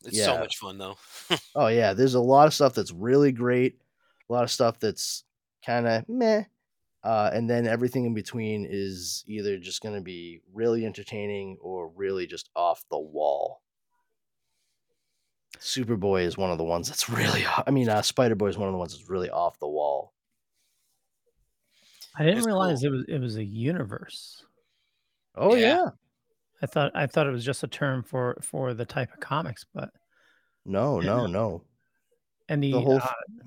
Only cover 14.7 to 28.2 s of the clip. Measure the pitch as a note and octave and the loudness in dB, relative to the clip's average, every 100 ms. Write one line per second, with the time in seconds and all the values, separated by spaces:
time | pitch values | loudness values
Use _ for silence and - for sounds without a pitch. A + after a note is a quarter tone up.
14.7 | _ _ _ _ _ _ _ _ - - | _ _ _ _ _ _ _ _ -14 -6
15.7 | C3 A2+ A2+ G2+ F#2+ F2 E2 F#2 E2 E2 | -4 -2 0 2 2 2 0 -2 0 0
16.7 | E2+ E2 - - A#2 A2 G2 - - - | -2 -2 -6 -4 0 0 0 0 0 2
17.7 | C#3 A#2 G#2+ - - B2 G#2 G2+ F#2 G2 | 2 4 2 2 2 2 2 0 0 -2
18.7 | F#2 E2+ E2+ - F#2 F2+ - E2+ - D2 | -4 -6 -10 -8 -4 -4 -2 -2 -2 -6
19.7 | D2+ D2 C#2 - _ _ _ _ _ _ | -4 -2 -4 -6 _ _ _ _ _ _
20.7 | _ _ _ _ _ _ _ _ _ _ | _ _ _ _ _ _ _ _ _ _
21.7 | _ _ - - - D#3 A3 A#3+ F#3+ F#3 | _ _ -20 -14 0 2 2 2 2 2
22.7 | C#3 C#3+ C3+ - D3 B2 G#2+ G#2 A2 B2+ | 2 0 -2 -4 -4 -4 -4 -6 -4 -2
23.7 | F3 G#2+ - - - - - - _ _ | -2 -4 -8 -12 -18 -18 -20 -20 _ _
24.7 | _ _ _ _ _ _ - D#3+ B3 A3+ | _ _ _ _ _ _ 0 4 6 6
25.7 | E4+ F4 - _ _ _ _ _ _ C3+ | 6 2 -2 _ _ _ _ _ _ -4
26.7 | D#3+ C#3+ - C#3+ - C#3+ B2+ A#2 C3+ B2+ | 0 0 0 0 2 0 0 -4 -4 -6
27.7 | - C#3+ C3 A#2 B2+ | -4 -2 -2 -4 -4